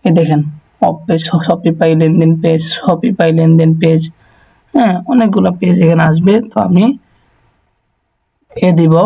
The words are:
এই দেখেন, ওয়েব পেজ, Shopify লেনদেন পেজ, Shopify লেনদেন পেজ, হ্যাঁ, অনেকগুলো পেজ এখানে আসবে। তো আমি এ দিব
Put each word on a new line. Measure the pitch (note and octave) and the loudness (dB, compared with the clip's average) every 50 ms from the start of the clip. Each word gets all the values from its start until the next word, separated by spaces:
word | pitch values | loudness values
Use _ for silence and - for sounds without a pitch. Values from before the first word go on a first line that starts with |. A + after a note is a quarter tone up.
| _ | _
এই | F#3+ E3 E3+ | 0 0 0
দেখেন, | E3 D3+ D#3 D3+ D3+ - - - _ _ _ _ | 0 0 0 -2 -2 -4 -8 -16 _ _ _ _
ওয়েব | - F3 F3+ - - | -4 -4 -4 -6 -4
পেজ, | - F3 E3 - - - D#3+ - | -4 -4 -4 -4 -4 -4 -4 -2
Shopify | - E3+ F3 - F#3 D#3+ D#3+ F3 E3 D#3+ D#3+ | -2 -4 -2 -2 -4 -2 0 0 0 2 2
লেনদেন | D#3+ D#3+ E3 F3 D#3+ D#3+ E3 D#3+ | 2 2 2 2 2 0 0 0
পেজ, | D#3+ E3 D#3+ D#3+ D#3+ - - | 0 -2 -2 -2 -4 -8 -10
Shopify | - - F#3+ F3 E3+ - B3 F#3+ - E3+ E3 D#3+ E3 | -6 -2 -4 -2 -2 -2 -4 -2 0 -2 0 0 2
লেনদেন | E3 D#3+ E3 E3 D#3+ D#3+ D#3+ D#3+ | 2 2 2 4 2 2 2 2
পেজ, | E3 D#3+ D#3+ D#3+ D#3+ D#3+ - _ _ _ _ _ _ _ _ _ _ _ - | 2 2 2 0 -2 -6 -14 _ _ _ _ _ _ _ _ _ _ _ -2
হ্যাঁ, | C#4+ A#3+ G#3 F3+ F3+ F3 - | 0 0 0 0 -4 -4 -2
অনেকগুলো | C4 B3 A3+ G#3 F#3+ G#3 F#3 F3+ F3+ - | 0 0 0 0 0 0 0 0 -2 -2
পেজ | F#3+ F3+ F3 F3+ F3+ | -2 0 2 2 2
এখানে | D#3+ E3+ E3 D#3+ D#3+ | 2 2 2 2 0
আসবে। | D#3 E3 F3 F#3+ G3+ A3+ A3+ A3 | 0 2 2 2 2 0 -2 -4
তো | - G#3+ G3+ | -4 -4 -2
আমি | F#3 F3 F3 G#3 B3+ C#4 - _ _ _ _ _ _ _ _ _ _ _ _ _ _ _ _ _ _ _ _ _ _ _ _ _ _ _ _ _ _ - D#3+ F3+ | 0 2 2 2 0 -2 -4 _ _ _ _ _ _ _ _ _ _ _ _ _ _ _ _ _ _ _ _ _ _ _ _ _ _ _ _ _ _ -6 -2 0
এ | F#3 E3+ D#3+ | 0 2 2
দিব | E3 D#3+ D#3+ E3 G3 | 2 2 2 2 2